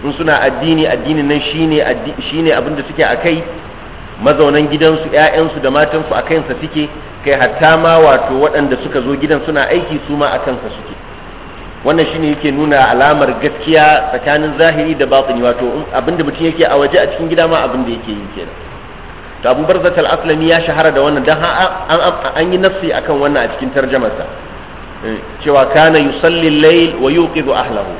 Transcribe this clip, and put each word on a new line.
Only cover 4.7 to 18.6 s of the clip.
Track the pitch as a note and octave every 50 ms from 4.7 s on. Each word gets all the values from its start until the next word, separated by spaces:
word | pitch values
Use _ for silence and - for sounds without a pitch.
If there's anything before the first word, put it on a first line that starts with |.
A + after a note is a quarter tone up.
| D3+ D3 D#3+ D#3+ D#3+ D#3 D#3+ D#3+
ƴaƴansu | - D3 D#3 D3+ - D#3+ D#3+ D3+ - D3+
da | C3 C3
matansu | C3+ D3 D#3 D3 D3+ D#3+ D#3 -
a | - A2+
kansa | - - D#3+ D#3+ D3+ D#3+ E3 D#3+
suke, | D#3 D#3 - D#3 D3+ C#3+ - - - - - - -
kai | C#3+ C#3
hatta | C#3 B2+ B2 - - D#3 D#3 D#3+
ma | D#3+ E3 E3 E3 E3
wato | D#3 D3 C3+ B2 - C3 C3
waɗanda | C3+ D3 D3+ - D3 C#3+ C3 B2+ B2
suka | - - - C#3
zo | A#2+ C3 C#3+
gidan | C3+ D3 D3+ D#3 C#3 -
suna | D#3+ D#3 C#3+ C3+ -
aiki | E3 F3 - - D#3+ C#3+ -
su | - D3
ma | D3 D3 C#3
a | - B2+
kansa | - C#3+ B2+ A#2+ - G#2
suke. | - - - - - - - - - - - - - - - - - - - - - - -
Wannan | C3+ D#3 E3 D#3 D3+
shine | D#3+ E3 D#3+ D3 D3
yake | D3 - D3
nuna | C3+ C#3+ D#3 D3+ C#3+ C3+ C3 A#2
alamar | A#2+ B2 C3+ D3 D3+ C#3+ C#3+ B2+ A#2 A2
gaskiya | - D3 - - - D#3 D#3+ D#3 D3+ D3+ D3+ C3+ - -
tsakanin | C3 B2 - D3 D3 D3+ D3+ D3+ C#3 C3+
zahiri | E3 E3 D3+ D3+ D3+ D#3+ D#3
da | C#3 C#3
batini, | B2 C3+ C3+ C3 - A#2+ A#2+
wato | A#2+ B2 A#2+ - B2+ B2 A2+ D3+ E3+ -
abin | - C3 B2 E3 F3
da | E3 D#3
mutum | C#3+ C#3 - E3
yake | E3 D3 E3 D#3+
a | - C3+
waje | C#3+ C#3+ C#3 E3 F3+
a | - -
cikin | - - E3 D#3+
gida | E3+ E3+ E3 D#3+
ma | E3 D3 A#2
abin | - B2+ C3 B2
da | A#2
yake | A#2 G#2+ - A2
yi | G#2+ G#2 G2+ F#2 -
kenan. | F#2+ E2+ E2 - -